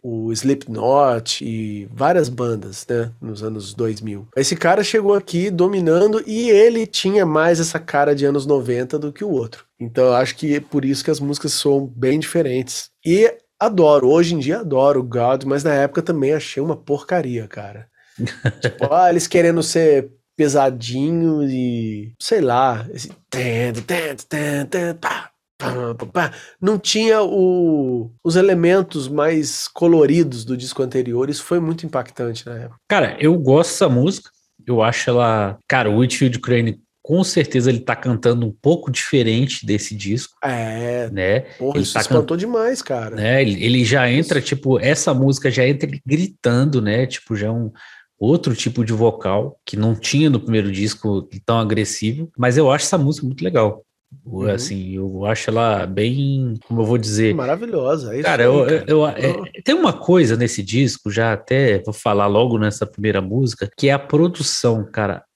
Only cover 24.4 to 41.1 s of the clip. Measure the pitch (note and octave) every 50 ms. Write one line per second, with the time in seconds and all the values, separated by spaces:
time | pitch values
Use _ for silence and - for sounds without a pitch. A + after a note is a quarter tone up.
24.4 | D3 D3 C#3+ C#3+ C#3+ C3+ - F#3 F3 E3+ E3 E3 - - - - - - _ _
25.4 | _ _ _ _ C3+ C3 B2 B2 B2 A#2 A#2 A#2 A#2+ A#2 - F3+ E3 C#3 - -
26.4 | - - _ _ F3+ F#3+ A3 G3 - - - G#3+ A3+ A3+ A3 A3 G#3 F#3 G3+ G3
27.4 | F#3 F#3 F3+ F3+ F3 E3 D#3 D3 C3+ B2+ B2+ A#2+ A2+ A#2 - _ _ E3+ E3 F#3
28.4 | F#3+ G3 F#3 E3+ E3+ E3+ F#3 G3 F#3 - - D#3 C3+ B2+ D3 D3 D3 D#3+ E3 D#3
29.4 | D3 B2+ - - - - _ - F3 E3+ E3+ D#3+ D3 C#3 D3 E3+ E3 C#3 B2 A#2+
30.4 | A2 A#2+ B2+ B2 B2+ - - - C3+ B2 B2 C3 B2+ B2 A#2+ A#2+ C3 C#3 D3 C#3+
31.4 | - - F3 F3 E3 D#3 E3 D#3+ E3+ D#3+ - C3 A#2+ - _ - B2 A#2 A2+ A2+
32.4 | - A#2+ A#2+ A2+ A#2 A#2+ - _ _ _ G#3 G3 D3 G2+ - - D3 D#3 F3 F3
33.4 | C#3+ C3 C3 D#3 E3+ - - - G3+ D#3 B2+ B2 C3 G2 G2 - - - _ _
34.4 | _ _ _ _ _ - B2 A2+ G#2+ A2+ A#2+ - - - B2 B2 A#2+ A2+ A2+ G#2+
35.4 | G#2 F#2+ G2 - _ _ C#3 C3 A#2 G#2+ G#2 A2 B2+ B2 - - C#3+ B2+ A#2+ A#2+
36.4 | - - B2 A#2 A#2 A#2 G#2 - _ _ _ _ _ - D3+ F3+ F#3 - - E3+
37.4 | D3 - - B2+ A#2+ C3 B2 A2+ - - A#2 - - B2+ A#2+ A2 - A#2+ A#2+ A#2+
38.4 | A#2 A2 G#2 _ - C#3 F3 E3+ - - B2+ - - - - C#3 A#2+ A2+ A2 A#2
39.4 | C3+ C3+ - - - G#2+ G#2 G#2 - - A2 G#2 G2 G2 G#2+ B2+ - - _ _
40.4 | - C#3 B2+ A#2 A2+ A2 A2 A2+ A#2+ A#2+ B2 B2 A#2+ A2+